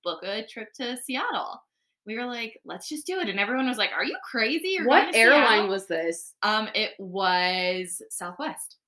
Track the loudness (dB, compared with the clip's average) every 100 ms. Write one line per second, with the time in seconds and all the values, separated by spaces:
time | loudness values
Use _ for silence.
0 | -6 -6 -6 -6 -8 -14 -14 -8 -8 -6
1 | -6 -4 -2 -4 -6 -12 _ _ _ _
2 | -12 -8 -6 -8 -10 -12 -14 -12 -8 -8
3 | -6 -4 -2 -2 0 0 0 0 0 0
4 | -4 -6 -6 -2 0 0 -2 0 6 6
5 | 6 6 8 8 8 4 2 -2 -2 -2
6 | -2 -4 -10 -4 0 0 0 -2 -4 -6
7 | -10 0 2 4 2 0 0 -2 -4 -10
8 | -10 -10 -10 -8 -8 -6 -12 -14